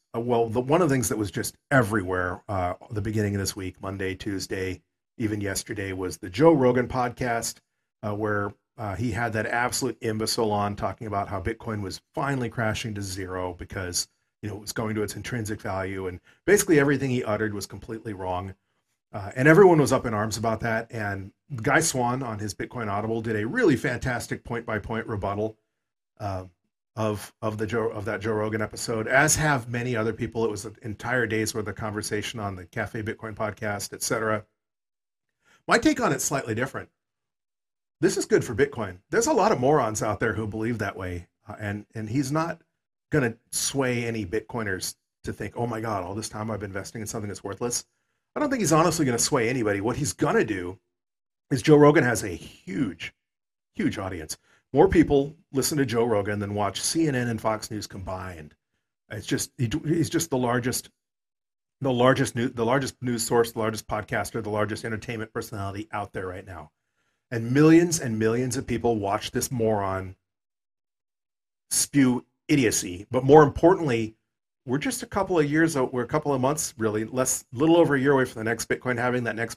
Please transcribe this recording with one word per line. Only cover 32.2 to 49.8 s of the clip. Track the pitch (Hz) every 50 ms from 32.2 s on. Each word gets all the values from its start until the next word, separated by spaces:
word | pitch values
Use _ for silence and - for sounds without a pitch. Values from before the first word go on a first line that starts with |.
| 101 - - 117
on | 104 101 95
the | 92 90
Cafe | - - 117 107 101 - 117
Bitcoin | 104 107 107 - - 110 107
podcast, | - 113 107 104 - 113 104 104 101 98 - -
et | - -
cetera. | - 131 113 110 110 107 104 104 _ _ _ _ _ _ _ _ _ _ _ _ _ _ _ _ _ _ _ _ _ _ _ _ -
My | 196 233
take | 240 311 294 -
on | 240 190
it's | 147 - -
slightly | - 151 135 123 120 110
different. | 107 127 - - 110 92 - _ _ _ _ _ _ _ _ _ _ _ _ _ _ _ _ _ _ _ _ _ -
This | - 196 - 392
is | -
good | - 220 175 123
for | - 120
Bitcoin. | 98 143 139 - 120 107 95 92 92 _ -
There's | 151 202 233 311
a | -
lot | 220 180 208
of | - 135
morons | 123 131 151 147 123 110 110 101 127
out | 110 104 -
there | 127 117 101
who | 98 113
believe | 107 101 110 110 117 123 110
that | 107 98 - 98
way, | 95 90 90 87 85 _ _ _ _ -
uh, | 107 -
and, | 110 104 101 104 104 _ -
and | 113 110 101
he's | 110 143 143 123
not | 143 156 160 170 175 - _ _ _ _ _ _ _ _ _ -
gonna | - 156 131 117 110 - _ _
sway | - - - - - 135 135 123 123 120 117
any | 117 113 113 107
Bitcoiners | 87 98 107 - - - 120 110 101 95 90 - - - _ _ _ _ _ -
to | - -
think, | - - 101 -
"Oh | - 120
my | 120 113 110
God, | 110 117 107 98 87
all | 87 98
this | 107 107 -
time | - 107 107 113
I've | 110 98
been | 104 98
investing | 95 98 95 - - 120
in | 107 98
something | - 113 104 104
that's | 95 87 -
worthless." | 98 98 - 120 120 120 - - _ _ _ _ _ _ _ _ _ -
I | -
don't | 302 285
think | 277 254
he's | 208 151 160
honestly | 160 165 175 160 165 156
gonna | 127 120 117
sway | - - 151 135 113 113
anybody. | 131 135 113 104 101 98